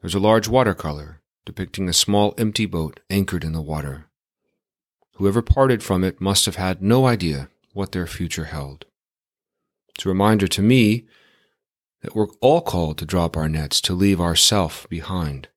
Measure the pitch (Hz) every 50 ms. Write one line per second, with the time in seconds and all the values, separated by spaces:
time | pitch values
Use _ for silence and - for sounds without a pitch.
0 | - 95 82 98 95 107 110 113 110 107 113 131 127 110 90 - - 78 73 73
1 | 73 78 78 - _ _ _ _ _ - - - 95 - - - 95 90 87 -
2 | - - 101 104 104 104 - - 117 107 101 - 110 92 - 85 80 73 - -
3 | _ _ 92 98 98 - - 85 76 80 78 80 78 73 78 76 71 71 67 73
4 | 78 _ _ _ _ _ _ _ _ _ _ _ _ _ _ _ _ _ _ _
5 | _ _ _ _ 95 98 98 117 113 - - 135 135 131 123 107 - - 98 92
6 | 92 92 85 _ 92 98 98 - - - 92 - 95 92 92 82 95 101 113 127
7 | 131 127 120 101 90 82 76 69 67 - _ _ _ _ _ 98 98 92 - 92
8 | 90 85 - - 87 82 - - 80 73 - 78 69 69 69 - - _ _ _
9 | _ _ _ _ _ _ _ _ _ _ _ _ _ _ _ _ _ _ _ -
10 | - 95 92 95 98 107 110 107 98 90 - - 98 110 127 131 117 104 107 117
11 | - _ _ _ _ _ _ _ _ _ _ _ _ _ _ _ _ _ _ _
12 | - - - 107 107 101 - _ - 127 151 170 170 - - 90 85 78 76 -
13 | 82 78 - 90 85 82 - 78 80 78 78 78 76 71 - - - - 90 90
14 | 98 101 98 85 87 85 82 87 - - 113 104 90 78 - - - - 85 82
15 | 78 - 92 92 85 76 69 65 - - _